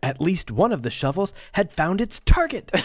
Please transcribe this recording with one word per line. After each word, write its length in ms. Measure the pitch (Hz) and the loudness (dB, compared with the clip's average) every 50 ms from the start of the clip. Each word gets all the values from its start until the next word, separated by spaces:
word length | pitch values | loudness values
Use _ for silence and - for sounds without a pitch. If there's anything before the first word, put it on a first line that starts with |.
"At 180 | - 135 131 - | -6 -6 -4 -2
least 300 | 151 180 190 165 - - | -2 0 0 -2 -4 -6
one 180 | 107 113 202 247 | 0 0 0 0
of 100 | 214 139 | 0 -2
the 80 | 117 117 | -4 -6
shovels 440 | - - 143 135 139 190 196 - - - - - | -6 -2 -4 -2 0 -2 -4 -4 -6 -14 -20 -6
had 200 | - 202 202 - | -2 -2 -2 -2
found 280 | - - 156 170 190 202 | 0 -2 -2 0 0 -2
its 200 | 233 - - - | -2 -4 -6 -2
target." 500 | - - - 359 330 302 269 - - - - - - | 6 6 6 6 6 0 -2 -8 -8 -2 -2 -2 -2